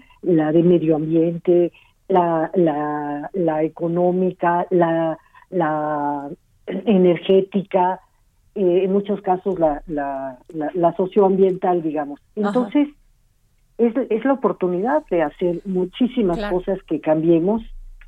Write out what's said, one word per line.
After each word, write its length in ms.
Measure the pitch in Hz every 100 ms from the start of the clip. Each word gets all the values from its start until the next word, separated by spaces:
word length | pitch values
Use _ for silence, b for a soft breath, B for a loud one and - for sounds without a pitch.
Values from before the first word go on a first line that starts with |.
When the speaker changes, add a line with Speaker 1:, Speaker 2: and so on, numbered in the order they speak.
| B B -
Speaker 1:
la 180 | 165 156
de 100 | 160
medio 320 | 170 175 156
ambiente, 800 | 156 160 165 165 170 - 175 170 b b _ _
la, 460 | 185 175 165 160
la, 760 | 190 165 147 151 147 147 147 147
la 300 | 196 165 156
económica, 1000 | 160 - 170 170 180 180 185 180 175 175 175
la, 480 | 180 170 165 165 156 b b b
la 800 | 185 156 156 151 151 143 143 143 143 _ _ -
energética, 1300 | 190 - 190 180 165 - 190 190 202 - 196 180 185 _ _ _ _ _
eh, 300 | - 185 180
en 80 | 190
muchos 280 | 196 202 202
casos 360 | 202 185 202 170
la, 240 | 160 147 -
la, 520 | 147 139 135 135 160 _
la, 160 | 165 151
la 200 | 185 170
socioambiental, 880 | 165 185 214 190 190 190 180 190 180
digamos. 380 | 160 147 143 143 _ -
Speaker 2:
Ajá. 100 | 202
Speaker 1:
Entonces, 400 | 220 233 294 285 - _ _ _ _ _ _ _ -
es, 160 | 233 233 240
es 140 | 214
la 100 | 262
oportunidad 680 | 269 214 180 185 180 220 302 302
de 120 | 175
hacer 380 | 151 - 180 175
muchísimas 720 | 202 185 180 - 254 254 196 170
Speaker 2:
Claro. 220 | 208 180
Speaker 1:
cosas 200 | 180 190 -
que 140 | 156
cambiemos 640 | - 156 160 165 175 226 220 - - -